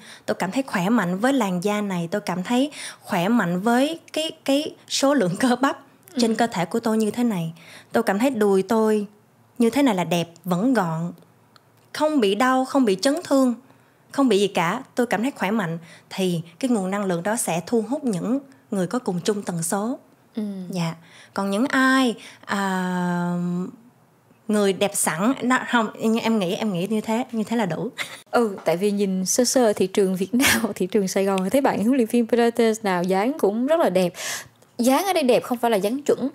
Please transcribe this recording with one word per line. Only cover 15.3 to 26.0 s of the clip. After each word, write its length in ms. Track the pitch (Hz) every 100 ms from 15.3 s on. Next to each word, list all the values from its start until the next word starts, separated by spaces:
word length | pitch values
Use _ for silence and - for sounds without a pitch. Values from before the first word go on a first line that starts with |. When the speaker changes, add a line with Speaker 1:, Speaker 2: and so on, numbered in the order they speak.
Speaker 1:
khỏe 200 | - 190
mạnh 260 | 220 170 165 - - _
thì 320 | - 190 170 - -
cái 100 | 262
nguồn 220 | 233 185
năng 140 | 202 196
lượng 180 | 170
đó 120 | 190 233
sẽ 260 | - 170 175
thu 180 | 240 214
hút 140 | 294
những 360 | 277 180 180 269 - - _
người 160 | 196 175
có 120 | 247
cùng 200 | 247 180
chung 180 | 185 208
tần 220 | 196 170
số. 360 | 165 202 220 285 - _ _ -
Speaker 2:
Ừ. 80 | 208 190 180
Speaker 1:
Dạ. 260 | 185 165 165 - - -
Còn 180 | 190 196
những 140 | 196 269
ai, 500 | 269 262 262 254 208 - - -
à, 880 | 196 196 185 180 180 180 175 175 175 175 175 180 - - _ _ _ _ _ -
người 260 | 214 196
đẹp 180 | 185 196 -
sẵn, 380 | - 160 214 277
nó, 180 | 240 254 220
không, 180 | 240 208 -